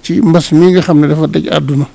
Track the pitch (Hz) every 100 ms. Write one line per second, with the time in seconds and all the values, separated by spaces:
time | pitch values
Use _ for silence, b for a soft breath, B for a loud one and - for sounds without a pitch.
0 | - 170 196 165 147 156 180 185 170 156
1 | 147 151 160 160 165 - 139 143 147